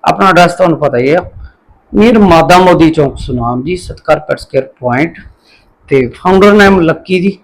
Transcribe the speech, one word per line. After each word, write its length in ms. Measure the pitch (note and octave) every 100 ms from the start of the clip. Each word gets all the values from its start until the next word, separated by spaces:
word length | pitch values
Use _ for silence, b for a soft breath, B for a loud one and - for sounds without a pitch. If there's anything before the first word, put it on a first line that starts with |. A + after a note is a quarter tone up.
ਆਪਣਾ 240 | E3 - G3
ਐਡਰੈਸ 260 | F3 F3
ਤੁਹਾਨੂੰ 240 | F3 F#3 D3
ਪਤਾ 200 | C#3+ B2+
ਹੀ 160 | B2+
ਆ, 80 | E3+ F3 - b b _ _ _
ਨੀਅਰ 240 | - G#3+ G#3+
ਮਾਦਾ 400 | G3+ E3 D#3 F3+
ਮੋਦੀ 320 | F#3 E3+ D#3+
ਚੌਂਕ, 260 | D#3+ C#3 A#2+
ਸੁਨਾਮ 480 | - B2 A#2 B2
ਜੀ, 120 | C3+ F3+
ਸਤਿਕਾਰ 440 | - D3 - D3+
ਪੈਟਸ 260 | D#3 - -
ਕੇਅਰ 200 | C#3+ C3 _
ਪੁਆਇੰਟ। 380 | B2+ B2 E3 - - _ b b b _ _
ਤੇ 180 | C#3 B2
ਫਾਊਂਡਰ 440 | - F3+ F#3+ G#3
ਨੇਮ 280 | G#3 G3 F#3+
ਲੱਕੀ 400 | D#3+ D#3+ - F#3
ਜੀ 180 | F#3+ G3